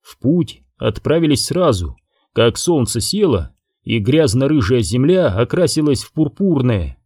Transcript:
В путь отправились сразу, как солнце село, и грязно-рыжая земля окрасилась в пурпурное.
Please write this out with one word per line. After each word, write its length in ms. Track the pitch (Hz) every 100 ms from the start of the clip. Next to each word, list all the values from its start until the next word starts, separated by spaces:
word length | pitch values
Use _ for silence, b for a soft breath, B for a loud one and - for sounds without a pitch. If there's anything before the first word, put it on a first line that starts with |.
В 180 | - -
путь 440 | - 180 139 - _ _
отправились 640 | 120 110 - 160 160 139 -
сразу, 500 | 175 180 101 78 - _ _ _
как 260 | - 117 113
солнце 420 | - 165 113 117
село, 500 | - 202 196 104 71 _ _ _
и 140 | - 113
грязно-рыжая 800 | 104 151 - 131 135 151 98 123
земля 480 | 107 123 139 185 156
окрасилась 760 | 98 123 - 165 - 151 135
в 100 | -
пурпурное. 840 | - 151 - 196 151 127 107 73 64